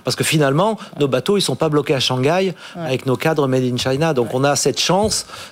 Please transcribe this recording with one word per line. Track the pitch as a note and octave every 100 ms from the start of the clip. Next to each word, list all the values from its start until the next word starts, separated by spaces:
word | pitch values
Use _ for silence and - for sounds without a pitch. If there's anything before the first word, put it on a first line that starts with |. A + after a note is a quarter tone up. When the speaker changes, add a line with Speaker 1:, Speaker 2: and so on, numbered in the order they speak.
Speaker 1:
parce | - -
que |
finalement, | - D#3+ C#3 C#3+ G#3 G#3 - -
nos | C#3+
bateaux, | B2+ - G3+
ils |
sont | - B2+
pas | D#3+
bloqués | D3 C#3
à | C#3
Shanghai | - B2+ C3 F3+ G3 - - F3
Speaker 2:
Ouais. |
Speaker 1:
avec | D#3+ C3 C3
nos | B2+
cadres | D#3+ D#3 C3+
made | C3
in | B2+ B2
China. | C3 C3+ E3
Donc, | C3+ A2+
Speaker 2:
Ouais. | B2+
Speaker 1:
on |
a | C#3+ C#3
cette | C#3+ B2
chance | - F#3 G#3+ - - - -